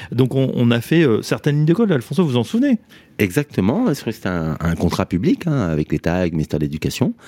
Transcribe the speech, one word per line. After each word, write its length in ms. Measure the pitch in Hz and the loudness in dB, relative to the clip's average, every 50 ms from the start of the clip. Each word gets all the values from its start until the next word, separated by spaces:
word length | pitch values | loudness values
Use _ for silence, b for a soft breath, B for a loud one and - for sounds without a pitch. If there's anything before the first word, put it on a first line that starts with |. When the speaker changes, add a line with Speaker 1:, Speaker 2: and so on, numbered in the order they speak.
| B B | B B
Speaker 1:
Donc 220 | - 117 131 120 123 | 0 0 0 2 2
on, 180 | 135 135 - - | 0 0 0 0
on 160 | - 123 117 | 2 2 2
a 100 | 120 117 | 2 2
fait, 220 | 117 - 156 165 170 | 0 2 2 4 4
euh, 180 | 139 110 104 | 4 4 2
certaines 360 | - - 139 117 - 151 147 147 | 0 -2 -4 -2 0 0 0 2
lignes 80 | 151 | 2
de 80 | 151 165 | 2 2
code. 160 | 220 233 208 | 2 2 2
Là, 60 | 175 | 2
Alfonso, 280 | 135 113 - 143 143 185 | 0 -2 -2 0 0 0
vous 60 | 151 | 2
vous 80 | 123 120 | 2 0
en 60 | 113 | 0
souvenez ? 360 | - - 226 262 285 254 214 B B B B B B B _ | 0 0 0 2 2 0 0 B B B B B B B _
Speaker 2:
Exactement, 760 | 107 95 90 139 147 - - - 95 95 131 202 254 240 151 | -2 0 0 -2 -4 -2 -2 0 0 2 2 2 0 0 -2
c'était 360 | - - 120 110 - - 101 | -2 -4 -8 -8 -6 -6 -4
un, 260 | 90 87 80 78 73 - | -4 -2 -2 -4 -4 -4
un 140 | - 85 82 | -2 -4 -2
contrat 300 | - 87 85 - - 95 | 0 -2 -2 0 -2 -4
public, 400 | - - 85 101 156 277 - - | -2 -2 -2 0 0 0 0 0
hein, 220 | 170 151 139 107 85 | -2 0 0 0 0
avec 240 | 80 76 76 - | 0 -2 -2 -2
l'État, 240 | - 73 - 82 85 | -4 -2 -2 -2 0
avec 160 | 90 92 85 | 0 -2 -2
le 60 | 80 80 | 0 -2
ministère 200 | 73 - - 76 | -4 -2 -2 -4
de 60 | 76 | -2
l'Éducation, 500 | 73 71 78 - 139 127 - - 185 240 B B | -2 -4 -4 -4 -6 -2 -2 -2 -2 -4 B B